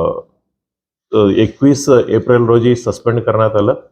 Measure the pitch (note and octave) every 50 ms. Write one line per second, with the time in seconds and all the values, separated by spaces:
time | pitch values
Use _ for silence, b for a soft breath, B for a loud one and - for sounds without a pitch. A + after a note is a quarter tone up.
0 | E2 D#2 - - - _ _ _ _ _ _ _ _ _ _ _ _ _ _ _
1 | _ - - A2 G#2 G2+ F#2+ F#2 A2 A2 - - C3+ C#3 C#3+ C3+ - - C3+ A#2+
2 | G2+ - G#2+ A2 G#2+ - B2 A#2+ A#2+ A2+ A#2 A#2+ A#2 B2 B2 A#2+ - A2+ G2 -
3 | - A#2 A2+ A#2+ A2 A#2+ A2 A2 A2 A2 G#2+ G#2+ G2+ G#2+ C3 - - _